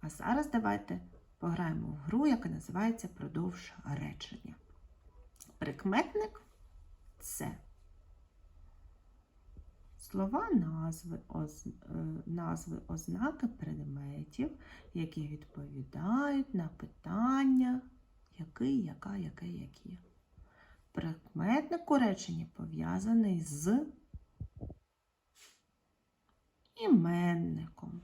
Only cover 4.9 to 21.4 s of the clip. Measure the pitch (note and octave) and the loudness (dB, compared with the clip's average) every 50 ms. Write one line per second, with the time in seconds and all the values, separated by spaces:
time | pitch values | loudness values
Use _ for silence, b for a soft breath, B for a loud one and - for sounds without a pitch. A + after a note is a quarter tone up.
4.9 | - - - - - - - - _ - - - - - - D3+ C#3 - - G3 | -20 -20 -20 -20 -20 -20 -20 -20 _ -20 -20 -20 -10 -8 -6 -6 -6 -2 0 2
5.9 | G3 B3 E4+ E4 - G#4+ G#4+ G#4+ - - - - - - - - - - - - | 4 4 2 2 2 -2 -2 -2 -4 -12 -20 -20 -20 -20 -20 -20 -20 -20 -20 -20
6.9 | - - - - - - - - - - - - - - - - - - - - | -20 -20 -20 -20 -20 -16 -12 -10 -8 -6 -6 -6 -6 -8 -12 -20 -20 -20 -20 -20
7.9 | - - - - - - - - _ - - - - - - - - - - - | -20 -20 -20 -20 -20 -20 -20 -20 _ -20 -20 -20 -20 -20 -20 -20 -20 -20 -20 -20
8.9 | - - - - - - - _ _ - _ - - - - - - - - - | -20 -20 -20 -20 -20 -20 -20 _ _ -20 _ -20 -20 -20 -20 -20 -20 -20 -20 -20
9.9 | - - - - - G3 F#3+ G3 A3+ D4+ G#4+ A4+ F#4 A#3 E3+ D#3+ D#3+ D#3+ D#3+ E3 | -20 -20 -18 -6 -2 0 0 2 2 0 2 6 6 4 4 4 0 -2 -2 -2
10.9 | D#3+ D#3+ - F3 E3 E3+ - - - E3 D#3+ D3+ D3+ - - - - - - - | -4 -4 -6 -8 -8 -10 -10 -8 -6 -6 -4 -6 -6 -10 -12 -12 -12 -12 -14 -8
11.9 | D#3+ D#3+ D#3+ D#3+ D#3+ D#3+ - - E3 E3+ E3+ E3 E3 E3 D#3+ - E3 - - - | -6 -4 -4 -4 -4 -6 -6 -4 -4 -4 -2 -2 -4 -6 -6 -8 -8 -8 -6 -6
12.9 | E3+ D#3+ E3 - E3+ F3+ A3+ D4 D4+ D4+ - A#3 A#3 - E3 D#3 D#3 D3+ D3+ D3 | -6 -6 -4 -4 -2 0 0 0 0 0 -2 -4 -2 -2 -6 -6 -6 -6 -6 -6
13.9 | C3+ C#3 C#3+ C#3+ C#3+ D3 D3+ - - - B3+ D#4+ D#4+ B B B B B B B | -8 -8 -8 -8 -8 -8 -10 -10 -4 -4 -4 -4 -4 B B B B B B B
14.9 | B F3 E3 D#3+ - - D3+ D3 D3+ D3 - - - - C#3+ C#3+ D3 C3+ C3+ C3+ | B -4 -4 -4 -4 -6 -6 -6 -8 -10 -12 -14 -12 -12 -12 -10 -8 -10 -10 -8
15.9 | - - D#3 F#3 A3+ C4 C#4+ D4 C#4+ C#4 C4+ - - F#3+ E3+ E3 - - - - | -8 -4 0 2 2 2 2 2 2 0 0 0 0 -2 -2 -2 -6 -10 -14 -14
16.9 | - - - - E3+ G3+ A#3 B3+ C4+ C4+ C#4 C4+ C4 B3+ B3+ B3 B3 B3+ - - | -14 -14 -8 -4 0 2 4 4 4 6 6 6 8 8 6 6 4 0 -2 -8
17.9 | - - - _ _ - _ _ - - E3 - - - - C4 C#4 C4 - D#3 | -20 -20 -20 _ _ -20 _ _ -12 -12 -12 -12 -6 -2 0 2 4 2 2 0
18.9 | - - - G2 - G3 F2+ D#2 - - E2+ - F3 D#3+ C3+ - - - - - | -4 -8 -8 -6 -6 -4 -4 -6 -8 -8 -10 -8 -8 -8 -10 -12 -14 -16 -16 -14
19.9 | F3+ F3 F3 - _ - _ _ _ b b b b b b b b b b _ | -14 -14 -16 -20 _ -20 _ _ _ b b b b b b b b b b _
20.9 | _ - - E3 D#3+ - - - _ D#3+ | _ -4 -4 -4 -4 -6 -10 -10 _ -2